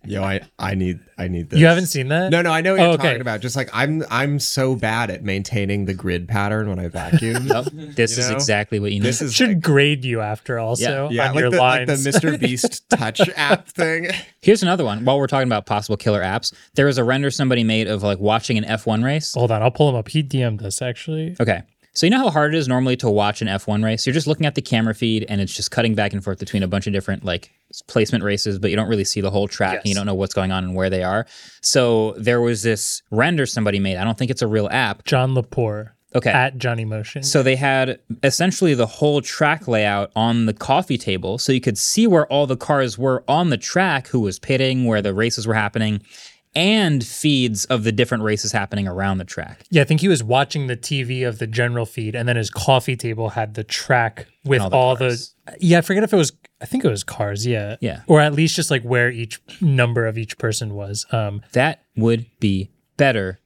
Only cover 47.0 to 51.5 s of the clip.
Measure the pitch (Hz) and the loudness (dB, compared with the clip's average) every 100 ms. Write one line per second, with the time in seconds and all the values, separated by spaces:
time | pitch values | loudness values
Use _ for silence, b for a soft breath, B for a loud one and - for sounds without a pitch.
47 | 110 - 156 139 123 104 - 127 110 104 | -2 -2 0 2 2 -2 -2 0 0 2
48 | 120 120 107 107 107 110 98 101 98 90 | 0 0 0 -2 -2 -4 -4 -4 -4 -2
49 | 98 95 92 - 82 - - 160 139 156 | -2 -2 -4 -10 -12 -16 0 2 4 2
50 | 190 160 110 131 143 156 135 123 - 139 | 2 2 2 0 0 -2 -4 -6 -4 -4
51 | 123 127 123 110 117 | -4 -4 -4 -4 -6